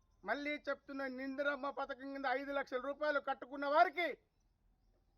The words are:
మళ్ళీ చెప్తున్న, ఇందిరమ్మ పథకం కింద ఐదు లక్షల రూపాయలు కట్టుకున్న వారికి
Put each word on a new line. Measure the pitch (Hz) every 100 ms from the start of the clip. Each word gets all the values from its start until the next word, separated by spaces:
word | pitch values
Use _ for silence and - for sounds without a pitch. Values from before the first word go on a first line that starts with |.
| _ _ 196
మళ్ళీ | 269 285 294 285
చెప్తున్న, | 285 - 269
ఇందిరమ్మ | 269 254 269 262 285 277 277
పథకం | 277 269 247 277
కింద | 277 262
ఐదు | 262 277
లక్షల | 277 254 254
రూపాయలు | 277 285 302 285
కట్టుకున్న | 269 262 247 277 285
వారికి | 302 359 359 330 - _ _ _ _ _ _ _ _ _